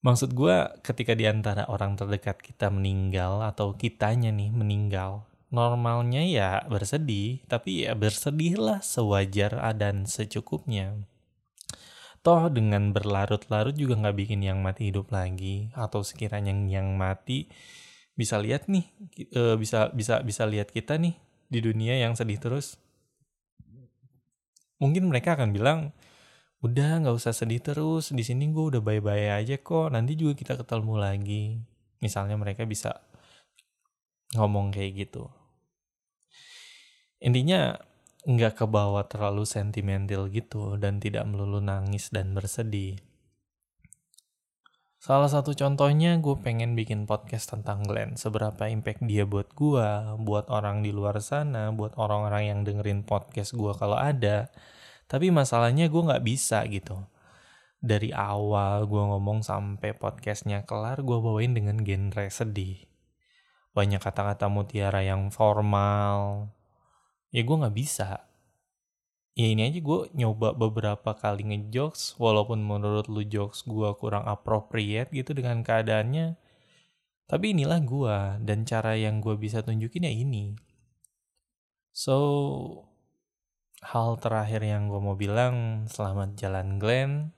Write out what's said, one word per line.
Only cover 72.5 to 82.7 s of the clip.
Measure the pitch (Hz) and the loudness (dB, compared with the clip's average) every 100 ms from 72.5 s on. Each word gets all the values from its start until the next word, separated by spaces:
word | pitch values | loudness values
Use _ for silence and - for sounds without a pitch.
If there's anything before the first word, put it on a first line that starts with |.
| 110 104 | 0 -2
menurut | 104 104 104 107 | -2 0 0 -2
lu | 107 | -4
jokes | 104 104 101 - | -4 -4 -4 -8
gue | - 110 107 | -8 -2 -2
kurang | 104 113 104 - | -2 -2 -2 -2
appropriate | 104 - 110 104 - 104 107 127 | -6 0 0 0 -2 0 -2 -4
gitu | 135 127 | -6 -6
dengan | 143 123 117 | -4 -2 -2
keadaannya. | 117 113 110 110 110 147 165 165 _ _ _ _ _ _ _ _ _ | 0 0 2 2 2 0 -2 -6 _ _ _ _ _ _ _ _ _
Tapi | - 208 | -2 2
inilah | 190 143 170 139 | 2 2 2 0
gue, | 135 127 101 98 101 | 0 0 0 -2 -4
dan | 110 107 113 | -2 -2 0
cara | 113 110 110 | -2 0 0
yang | 107 107 | 0 0
gue | 107 107 | -2 -2
bisa | 107 110 | -2 -4
tunjukin | 110 110 113 175 175 | -2 -2 -2 -2 -2
ya | |
ini. | 110 135 117 101 104 _ _ _ _ _ _ _ _ _ _ _ _ _ | 0 -2 -2 -4 -8 _ _ _ _ _ _ _ _ _ _ _ _ _
So, | - - 135 143 143 143 135 - | -8 2 4 4 2 0 -4 -8